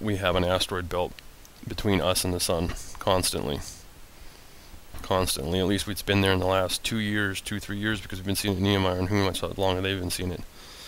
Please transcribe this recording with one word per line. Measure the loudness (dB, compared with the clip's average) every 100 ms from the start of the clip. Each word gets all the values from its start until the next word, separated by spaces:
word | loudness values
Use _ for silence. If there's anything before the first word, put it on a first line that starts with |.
we | -2 2
have | 2 4
an |
asteroid | 4 2 0 -2 -2
belt | -2 -2 -6 -18 -20 -20 -14 -10
between | -4 2 4
us | 4 2
and | 2
the | 0
sun | 0 0 0 -4 -8 -4
constantly. | 2 2 2 -2 -2 -4 -6 -14 -18 -18 -18 -16 -18 -18 -20 -18 -18 -16 -12 -10
Constantly. | 0 2 2 0 0 2
At | 2
least | 2 0
it's | -6
been | 2 4
there | 4
in | 4
the | 4
last | 2 2 -2
two | -2 -2
years, | 0 0 0 -2
two, | -4 -6
three | -4 -2
years, | 0 -2
because | -4 -6
we've | -2
been | 0
seeing | 0
it | 2
in |
Niemeyer, | 4 4 4 2
and | 2
who | 2
knows | 2 0
how | -4 0
long | 2 2
they've | 0 0
been | -2
seeing | -2 -4
it. | -4 -8 -14 -18 -16